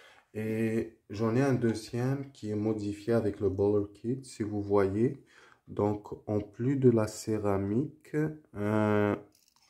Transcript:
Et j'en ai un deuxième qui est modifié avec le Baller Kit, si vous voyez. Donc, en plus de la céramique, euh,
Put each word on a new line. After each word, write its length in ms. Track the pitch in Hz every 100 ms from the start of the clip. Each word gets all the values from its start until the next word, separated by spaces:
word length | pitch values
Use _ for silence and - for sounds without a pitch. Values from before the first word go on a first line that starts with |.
| - - _
Et 640 | 110 110 110 113 113 113 - _
j'en 260 | 104 113 117
ai 60 |
un 120 | 139
deuxième 800 | 123 113 107 - 120 127 139 135
qui 200 | - 107
est 40 | 104
modifié 580 | 107 107 104 101 -
avec 260 | 117 104 -
le 100 | 101
Baller 360 | 92 101 104 101
Kit, 280 | - 113 135
si 200 | 135 -
vous 180 | 104 104
voyez. 640 | 98 101 95 101 127 131 - - - _ -
Donc, 420 | - 104 104 - - -
en 100 | 104
plus 380 | - - 120 143
de 120 | 131
la 160 | 113 107
céramique, 1080 | - - 107 101 98 98 110 151 - - 151 156 - _ 101
euh, 600 | 104 107 107 104 104 101 - _ _ _